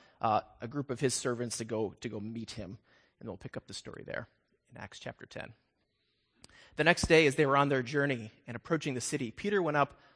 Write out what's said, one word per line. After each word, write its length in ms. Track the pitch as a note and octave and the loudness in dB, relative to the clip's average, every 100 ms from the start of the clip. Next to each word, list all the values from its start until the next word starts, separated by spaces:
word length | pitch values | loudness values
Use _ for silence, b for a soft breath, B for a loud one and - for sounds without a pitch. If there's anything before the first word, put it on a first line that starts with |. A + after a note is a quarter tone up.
| b b | b b
uh, 220 | A2+ G#2+ - - | 2 2 0 -10
a 80 | A2+ | -8
group 220 | C#3 C3 | -6 -6
of 100 | B2 | 0
his 140 | C3+ | 0
servants 440 | - B2+ A#2+ A#2+ - | 0 -2 -2 -4 -6
to 60 | |
go, 300 | A2+ A2 G#2 - | -4 -2 -4 -4
to 60 | A#2+ | -8
go 120 | A2 | -8
meet 300 | G#2+ A2+ A2 | -8 -8 -8
him. 280 | - F#2 A#2+ b b b b | -10 -10 -12 b b b b
And 100 | A2+ | -12
we'll 100 | F2+ | -10
pick 180 | - - | -10 -12
up 100 | - | -12
the 60 | |
story 300 | G2 - - - | -14 -12 -14 -8
there 220 | - - _ _ _ _ | -8 -8 _ _ _ _
in 60 | A#2 | -18
Acts 220 | G#2 - | -16 -12
chapter 260 | B2 - | -12 -12
ten. 300 | - - - A2 _ _ _ _ _ _ _ _ B B B - | -14 -12 -14 -16 _ _ _ _ _ _ _ _ B B B 2
The 80 | |
next 200 | D3+ F3 - | 2 4 6
day, 180 | D#3+ D3+ | 8 8
as 100 | C3+ | 6
they 100 | C#3 | 4
were 100 | C#3 | 6
on 140 | C#3+ | 4
their 120 | C3+ | 2
journey 480 | A#2+ D3 C#3+ B2 G#2+ - - | 0 0 0 0 -6 -14 -12
and 80 | |
approaching 380 | A#2 - E3 D#3 | -12 -4 -2 -2
the 80 | C3 | -4
city, 300 | - D3 A#2 | -4 -4 -4
Peter 320 | - G3+ G3+ | -4 -2 0
went 160 | D#3+ D3 | 2 2
up 200 | C#3 - b | 2 -2 b